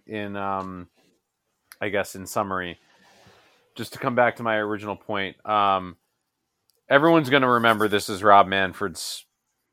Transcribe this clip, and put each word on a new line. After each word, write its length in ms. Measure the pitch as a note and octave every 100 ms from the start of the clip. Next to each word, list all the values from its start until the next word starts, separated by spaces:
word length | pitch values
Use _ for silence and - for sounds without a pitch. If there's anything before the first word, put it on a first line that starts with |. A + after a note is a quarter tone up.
| -
in, 300 | G#2+ G#2 G2+
um, 500 | G2 F#2+ F#2+ F#2 F2 _ _ _ _ _ _ _ _ -
I 80 | G#2
guess 260 | G2 F#2+ G2
in 100 | F#2
summary, 540 | A#2 G2+ F#2 F2 E2 _ _ _ _ - _ _ _ _ -
just 160 | A2+
to 80 | -
come 160 | C#3 A#2+
back 220 | A#2+ -
to 60 |
my 120 | A#2 G#2+
original 400 | G#2+ G#2+ G#2 G2
point. 500 | - G#2 F#2+ - -
Um, 520 | G#2+ G2+ F#2+ F#2 F2 _ _ _ _ _ _ _ _ -
everyone's 400 | C#3 D#3+ E3 B2+
gonna 220 | C#3 B2+
remember 380 | A#2+ A#2 G#2+ G#2+
this 180 | G2+ -
is 160 | F#2+
Rob 240 | G#2 G2+ F#2+
Manfred's 800 | G2 F#2+ - G2 D#2 - - - _ _ _ _